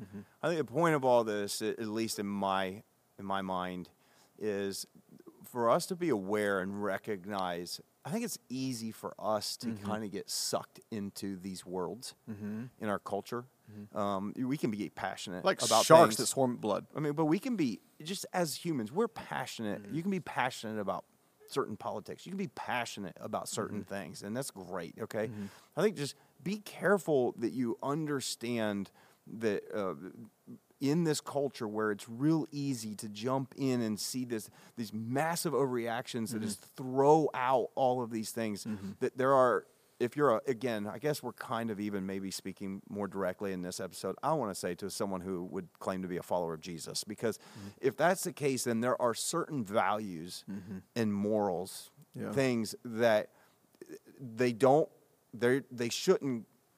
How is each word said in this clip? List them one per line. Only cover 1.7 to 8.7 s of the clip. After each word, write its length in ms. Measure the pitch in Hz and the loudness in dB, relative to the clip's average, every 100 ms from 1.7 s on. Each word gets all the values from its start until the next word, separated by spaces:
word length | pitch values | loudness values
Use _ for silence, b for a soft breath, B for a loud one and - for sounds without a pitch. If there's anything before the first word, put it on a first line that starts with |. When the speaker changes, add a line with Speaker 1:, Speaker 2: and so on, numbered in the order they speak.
| - | -2
Speaker 2:
at 100 | 110 | -2
least 300 | 107 113 - | -2 -2 -2
in 80 | 101 | -2
my, 560 | 101 98 95 95 101 - _ _ - | 0 2 2 0 -4 -14 _ _ -12
in 60 | 98 | -4
my 160 | 98 | -4
mind, 480 | 95 92 90 90 87 _ b b b - | -2 -2 -4 -6 -10 _ b b b -8
is 480 | 107 98 98 95 - - - - - - | -4 -2 -4 -6 -10 -16 -20 -20 -20 -20
for 260 | - 123 117 | -10 0 4
us 160 | 156 - | 4 2
to 100 | 180 | -2
be 120 | 175 | 0
aware 500 | 110 92 107 104 98 | 0 2 2 2 2
and 220 | 92 101 | 0 -2
recognize, 960 | 101 98 - 101 90 101 92 87 87 - - _ | -2 -2 -4 -8 -6 -4 -2 -4 -6 -10 -14 _
I 60 | 147 | -6
think 140 | 214 | -4
it's 140 | 233 - - | -4 -8 -8
easy 420 | 131 131 | -6 -4